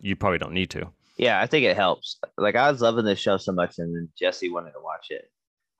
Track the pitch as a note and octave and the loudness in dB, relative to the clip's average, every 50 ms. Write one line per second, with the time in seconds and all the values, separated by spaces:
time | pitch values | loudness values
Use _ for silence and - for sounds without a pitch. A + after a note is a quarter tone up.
0 | - G2 F#2+ - G#2 G2 F2 D#2+ - - E2 F#2 F#2 - - - F2 - - _ | -6 -6 -4 -2 0 0 0 0 -2 -4 -4 -4 -4 -4 -6 -8 -10 -10 -14 _
1 | _ _ _ - B2 A#2+ G#2+ F#2+ A2 B2 - D3+ B2 G2 F2 G#2 G2 F2+ - - | _ _ _ 0 2 2 2 2 2 2 2 2 4 4 4 4 2 2 2 -2
2 | - - - - - - _ - G2+ G#2 G2+ A#2+ C3+ D3 C#3+ A#2+ A#2+ A#2 A2+ A#2+ | -6 -12 -12 -12 -12 -10 _ 0 0 2 4 4 4 4 4 4 2 2 2 2
3 | A2 G#2 G2 - - G#2+ G2 F#2+ - G2 F#2 F2 F2 - - - E2+ E2 E2+ E2+ | 2 2 0 0 2 2 0 0 0 -2 0 0 0 -2 -2 -6 -8 -6 -6 -6
4 | E2+ D#2+ _ - F2 F#2 - - F#2 F2 F2 F2 E2+ E2 - - E2 E2 D#2+ D#2+ | -8 -10 _ -2 -2 -2 -2 -2 -4 -6 -6 -6 -8 -10 -14 -14 -12 -12 -12 -12
5 | - - D2+ - - _ _ _ _ _ _ _ _ _ _ - | -12 -12 -12 -14 -14 _ _ _ _ _ _ _ _ _ _ -8